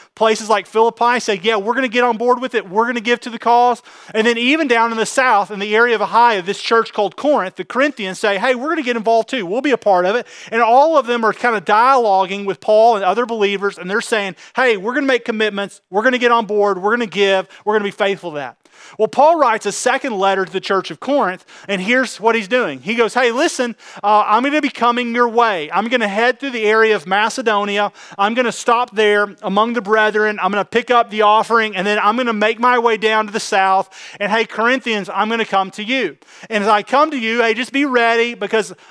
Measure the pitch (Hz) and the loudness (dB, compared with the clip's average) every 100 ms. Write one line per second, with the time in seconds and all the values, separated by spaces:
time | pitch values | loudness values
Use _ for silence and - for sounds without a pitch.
0 | _ - 220 220 214 208 - 220 226 226 | _ 0 0 2 0 -2 0 0 0 2
1 | 233 240 226 202 208 220 202 240 254 247 | 0 0 -2 -2 -2 -2 -2 -2 -2 0
2 | 247 220 240 240 254 247 185 196 233 240 | 0 0 0 0 -2 -6 -4 -2 -2 -2
3 | 214 240 247 226 233 240 247 226 - - | -2 -2 -4 -6 0 2 2 0 -8 -20
4 | - 220 226 233 240 320 294 233 233 226 | -6 -2 0 0 0 0 2 2 0 -2
5 | 208 - 254 208 190 202 208 214 240 214 | -2 0 2 2 0 -6 -2 2 2 2
6 | 190 214 240 202 175 196 - 226 220 - | 2 4 4 2 -4 -6 0 0 0 -2
7 | 196 - 285 254 185 - 175 233 294 247 | -4 -2 0 0 0 -8 -6 -2 -2 -2
8 | 190 185 214 196 247 247 294 330 247 233 | -8 -2 -2 0 0 -2 -2 -4 -4 -2
9 | 214 226 220 262 175 226 285 247 208 180 | 0 0 0 -4 -4 -4 -2 0 2 2
10 | 180 240 - - - 226 226 254 311 311 | 2 -2 -6 -16 -6 0 4 6 4 2
11 | 233 240 220 - 247 214 165 214 254 269 | 0 0 -2 0 0 0 2 4 4 4
12 | 220 190 185 196 202 - - 214 226 208 | 4 2 0 -4 -6 -4 2 4 6 4
13 | 185 214 240 226 202 196 196 165 180 214 | 0 0 -2 -2 -2 0 -4 -6 -4 -4
14 | - 220 196 - - - 254 202 208 262 | -2 -2 -4 -10 -8 -2 0 0 -2 -2
15 | 269 247 247 220 214 202 196 - _ 190 | 0 -2 -2 -2 -2 -4 -8 -12 _ -2
16 | 247 247 240 233 202 208 202 180 202 240 | 0 2 2 2 0 0 0 0 -2 -2
17 | 220 180 196 190 185 - 208 214 202 - | -2 0 2 2 -2 -8 -2 -2 -2 -2
18 | 202 196 175 147 127 - _ - - - | -2 -4 -8 -10 -12 -14 _ -20 -14 -4
19 | 214 - 302 339 247 220 208 - 240 262 | -2 2 4 4 2 0 -4 -4 -2 -2
20 | 277 196 190 196 180 180 - 196 - 160 | -4 -2 0 0 -2 -6 -2 -2 -4 -8
21 | 247 285 190 185 _ - - 196 185 254 | -2 0 0 -4 _ -16 -6 -4 0 0
22 | 247 - 220 226 185 247 190 135 143 233 | -2 -2 0 0 0 -2 -2 -6 -4 -2
23 | 214 240 240 240 330 - 240 - - - | 0 2 0 2 0 -2 -6 -8 -18 -6
24 | 202 208 208 214 277 302 277 - 233 240 | 2 2 4 2 0 -2 -2 0 0 0
25 | 240 233 240 226 233 180 151 175 226 247 | -2 0 0 2 2 0 -4 -4 0 0
26 | 208 202 240 247 277 240 214 220 220 208 | 0 0 0 -2 -6 -2 2 4 4 2
27 | 165 196 220 262 226 208 202 202 202 - | 0 0 0 -2 -2 0 0 -2 -2 -6
28 | - - 202 233 233 - - 240 247 202 | -10 -2 0 0 -2 -2 0 0 0 0
29 | 214 208 208 - 208 202 226 233 196 220 | 2 2 0 -4 -2 0 0 -2 0 2
30 | 214 214 214 208 185 202 185 233 233 240 | 2 0 -2 -2 -2 -2 -2 -2 2 2
31 | 208 214 208 220 208 226 220 190 202 208 | 2 2 4 4 2 0 0 -2 -2 0
32 | 196 233 240 208 214 226 247 247 233 220 | 0 0 -2 0 0 0 0 2 2 0
33 | 214 220 214 202 - 202 190 190 - - | 0 0 -2 -6 -2 0 2 0 -2 -10
34 | - - 202 226 233 - 226 262 240 214 | -16 -8 -2 0 -2 -2 0 0 -2 -6
35 | 185 196 214 226 214 196 190 214 214 262 | -4 -4 -2 -2 -2 -2 -2 -6 -6 -4
36 | 190 - _ - - 214 202 208 202 262 | -4 -8 _ -20 -6 -2 2 0 2 0
37 | 311 277 226 233 226 220 247 277 285 247 | 2 -2 -2 0 0 -2 -2 -2 0 2
38 | 233 233 240 202 202 220 185 180 - | 2 2 -2 -4 -2 -2 -2 -10 -18